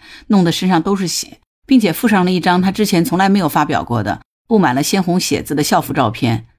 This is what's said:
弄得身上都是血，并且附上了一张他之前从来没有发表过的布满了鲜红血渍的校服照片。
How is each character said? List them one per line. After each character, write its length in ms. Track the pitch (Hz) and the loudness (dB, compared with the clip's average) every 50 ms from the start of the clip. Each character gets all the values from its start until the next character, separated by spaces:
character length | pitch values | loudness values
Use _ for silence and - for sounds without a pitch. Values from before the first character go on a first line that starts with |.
| - - - - - - | -20 -20 -20 -20 -6 0
弄 140 | 220 196 175 | 0 2 2
得 80 | 170 151 | 2 0
身 160 | - 190 185 | -2 0 0
上 120 | 185 160 | 0 0
都 140 | 160 196 202 | 0 -2 -2
是 100 | 190 190 | -2 -4
血， 340 | 160 - - - - - _ _ _ _ _ _ - | -4 -6 -8 -8 -10 -16 _ _ _ _ _ _ 2
并 100 | 269 254 | 2 4
且 140 | 208 - | 4 2
附 160 | - - - 226 | -2 -2 0 0
上 160 | 214 190 180 | 2 2 2
了 80 | 180 | 0
一 80 | 185 180 | 0 0
张 220 | 156 185 175 180 | 0 2 2 2
他 100 | 185 190 | 2 0
之 140 | 190 - 214 | 0 0 0
前 180 | 196 208 170 170 | 0 2 0 0
从 140 | - 170 180 | 0 0 0
来 100 | 196 190 | 2 2
没 120 | 196 202 | 2 2
有 100 | 175 143 | 0 0
发 160 | - 156 147 | 0 0 0
表 180 | 156 143 80 - | 0 -2 -4 -2
过 180 | - 120 113 | -2 -4 -2
的 200 | 98 101 - - - _ _ _ _ _ | -2 -4 -6 -6 -10 _ _ _ _ _
布 80 | 226 214 | 2 2
满 160 | 180 131 123 | 2 2 2
了 80 | 135 151 | 0 0
鲜 180 | - - 196 | 0 0 0
红 160 | 175 175 175 180 | 0 0 -2 -2
血 240 | - - 139 85 | -2 -2 -4 -4
渍 140 | - - 151 | -4 -4 -4
的 80 | 143 147 | -2 0
校 160 | - 208 170 | 0 0 0
服 140 | - - 139 | 0 -2 -2
照 160 | 151 127 107 | -2 -2 -2
片。 360 | 110 - - 120 113 113 - - _ | -2 -2 -2 -2 -2 -4 -6 -12 _